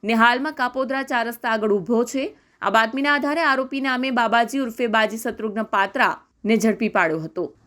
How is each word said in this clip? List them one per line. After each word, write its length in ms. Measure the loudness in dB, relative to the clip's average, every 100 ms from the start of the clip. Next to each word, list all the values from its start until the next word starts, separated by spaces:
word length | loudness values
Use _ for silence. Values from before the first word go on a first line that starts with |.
ને 100 | 0
હાલમાં 400 | 4 4 4 -2
કાપોદ્રા 500 | -4 -4 -4 -4 -4
ચાર 240 | -2 -2 -4
રસ્તા 220 | -6 -4
આગળ 240 | -2 0
ઊભો 300 | 0 0 0
છે. 340 | 0 -2 -6 -8 _ _
આ 80 | 0
બાતમીના 440 | 2 0 0 0
આધારે 280 | 0 0 0
આરોપી 400 | 0 0 -2 -4
નામે 300 | -2 0 0
બાબાજી 480 | 0 2 2 2 0
ઉર્ફે 280 | -4 -2 0
બાજી 300 | 2 0 -2
શત્રુઘ્ન 460 | -6 -6 -6 -4
પાત્રાને 920 | -2 0 0 2 0 0 _ _ 0 2
ઝડપી 340 | 2 0 0
પાડ્યો 300 | 2 2 0
હતો. 340 | -4 -6 -8 -10